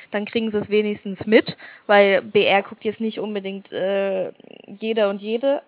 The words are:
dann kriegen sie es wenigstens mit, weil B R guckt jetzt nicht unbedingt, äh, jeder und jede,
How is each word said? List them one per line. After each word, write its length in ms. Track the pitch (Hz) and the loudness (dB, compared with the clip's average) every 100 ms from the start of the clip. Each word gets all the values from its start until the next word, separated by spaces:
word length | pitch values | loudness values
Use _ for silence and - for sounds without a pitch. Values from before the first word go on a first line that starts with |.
| - | -8
dann 140 | 208 | -6
kriegen 260 | 208 233 220 | -4 -2 -2
sie 80 | 208 | -4
es 120 | 208 | 0
wenigstens 560 | 208 208 208 202 190 208 | 0 0 -4 -8 -8 4
mit, 280 | 240 - - - - - | 4 4 -10 -18 -18 4
weil 360 | 202 202 190 | 6 6 4
B 220 | 214 208 139 | 2 2 4
R 160 | 196 | 2
guckt 220 | 202 220 | 0 -8
jetzt 160 | 220 208 | -8 -6
nicht 200 | 220 - | -6 -6
unbedingt, 500 | 208 208 190 196 - | -8 -8 -8 -12 -10
äh, 600 | 120 185 196 196 190 180 - - 50 - | -6 -2 -2 -2 -4 -6 -10 -20 -20 -20
jeder 440 | 202 220 220 202 | -10 -4 0 0
und 100 | 202 | -2
jede, 400 | 208 233 277 285 | -6 -2 0 -2